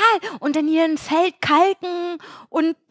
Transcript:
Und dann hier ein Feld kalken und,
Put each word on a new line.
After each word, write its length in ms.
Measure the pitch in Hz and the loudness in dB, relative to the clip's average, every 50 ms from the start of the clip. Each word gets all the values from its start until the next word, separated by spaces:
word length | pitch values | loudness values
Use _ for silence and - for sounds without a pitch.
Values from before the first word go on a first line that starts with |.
| 415 466 440 370 - 440 330 - | 2 2 2 2 -2 -8 -10 -6
Und 160 | - 294 285 | -4 -2 -2
dann 120 | 311 302 | 0 0
hier 160 | 311 311 320 330 | 0 2 2 2
ein 120 | 320 311 | 0 0
Feld 420 | 294 - - 302 320 359 370 - _ | -4 -4 -2 0 2 2 0 -2 _
kalken 760 | - - 302 311 359 392 381 - - 359 349 349 349 349 349 311 - - - - - _ | 0 2 4 4 4 2 2 -2 -6 -8 -6 -6 -6 -6 -8 -10 -14 -18 -20 -20 -20 _
und, 260 | - 330 311 330 320 - _ _ | -4 -2 -2 -2 -2 -6 _ _